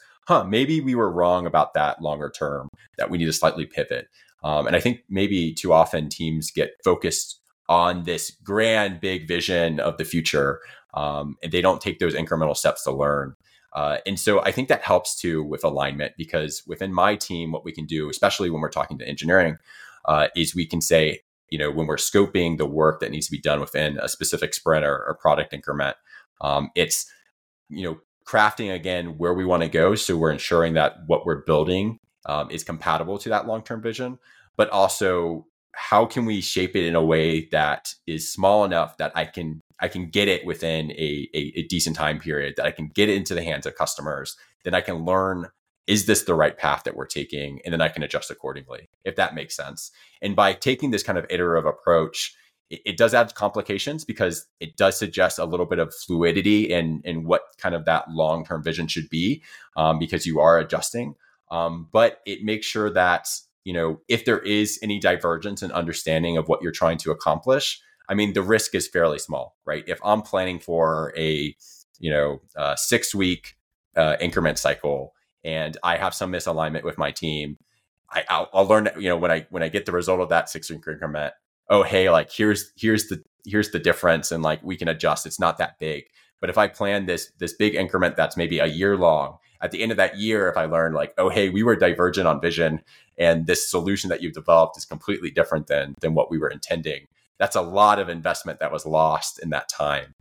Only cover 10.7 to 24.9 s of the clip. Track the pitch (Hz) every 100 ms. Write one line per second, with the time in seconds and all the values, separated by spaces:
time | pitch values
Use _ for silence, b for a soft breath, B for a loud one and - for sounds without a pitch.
10.7 | B B 73 73 73 73 - 82 87 92
11.7 | 85 98 85 87 78 80 82 76 71 76
12.7 | - 67 67 73 71 67 - b b b
13.7 | 73 73 73 101 95 107 98 98 - 135
14.7 | - - 90 - - 87 80 73 76 80
15.7 | 69 69 71 73 - 80 82 76 - -
16.7 | 85 95 90 98 104 - 85 82 78 82
17.7 | 80 78 80 76 - 98 - 90 78 76
18.7 | 73 - 69 60 71 80 95 82 78 B
19.7 | B B B - 76 73 85 80 87 80
20.7 | 82 - 82 78 - _ _ - 78 76
21.7 | 76 78 73 - 101 98 92 85 78 71
22.7 | 76 78 - - 73 - 73 76 73 69
23.7 | 73 76 71 - - 82 85 85 - 82
24.7 | 78 73